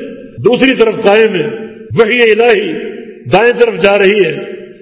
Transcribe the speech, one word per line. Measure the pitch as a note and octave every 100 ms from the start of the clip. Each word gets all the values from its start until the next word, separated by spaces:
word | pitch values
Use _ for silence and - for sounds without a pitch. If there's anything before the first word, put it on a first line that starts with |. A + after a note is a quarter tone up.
| - - - - E3+
دوسری | B3 C4+ G#3
طرف | A3 G3+
قائم | G3+ G#3+ G#3+ F3+
ہے۔ | D3 - - - - C#3+
وحی | G#3+ B3
الہی | A3+ G#3 A#3+ G#3 F3+ D#3+ - - - - -
دائیں | F#3 A#3+ A#3+
طرف | A#3 F#3
جا | G3 G3+
رہی | G3 G#3 D#3+
ہے | C3+ - - - -